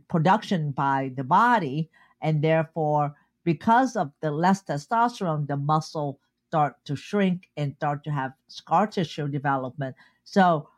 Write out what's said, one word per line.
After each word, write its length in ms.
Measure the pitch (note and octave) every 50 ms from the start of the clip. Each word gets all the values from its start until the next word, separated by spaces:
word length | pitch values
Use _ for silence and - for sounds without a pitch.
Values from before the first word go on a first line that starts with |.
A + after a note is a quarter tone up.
| -
production 640 | - - E3+ D3+ - - - - - G3+ E3+ D3+ D3
by 400 | C3+ - C#3+ C#3 C3+ C3+ C3+ C3+ B2+
the 80 | C3+ C3+
body. 640 | B2+ F3 G3 A3+ B3 B3 A3 E3+ C3+ B2+ D#3 E3 - _ _ _ _ _ -
And 200 | - D#3 D#3+ D3+
therefore, 720 | C#3+ D#3+ D#3+ D#3+ D#3 D#3 - E3+ D#3 D3+ D3+ D3 D3 C#3+ D3 _ _ _ _ _
because 540 | - F3 D#3+ D3+ - A3+ A3+ A#3+ C4+ A#3+ -
of 160 | G#3+ E3+ C#3 - _
the 80 | - D#3
less 320 | D3 D3+ E3+ F#3 G3 G3
testosterone, 840 | - - D3 D3 - - A#3 A3+ A#3 A#3+ A#3+ - G3+ E3+ D#3 D3+ D3 C#3
the 80 | C#3+
muscle 640 | C#3+ C#3+ D3 D#3 D#3+ D#3 - - D#3+ D3 C#3+ C3+ - _ _ _ _ _
start 300 | _ - D#3 D3 C#3 - _ -
to 100 | - C#3+
shrink 540 | C3 - - - G#3 G3 F#3 F3+ F3+ - _ -
and 180 | D3 D3 C#3 C#3
start 300 | - D#3 D3 C#3+ C#3+ -
to 80 | D#3
have 220 | D3 C#3+ C3 C3 C3 _ _
scar 400 | - - - - - D#3+ F3 G#3
tissue 400 | G#3 - G3+ E3+ - - - D3
development. 720 | C#3 C#3 C#3+ C3+ C#3+ C#3 C3 B2+ B2+ - D3+ C#3+ C3 - _ _ _ _ _
So 460 | _ - - G3+ F#3 F3+ E3 D3 - - _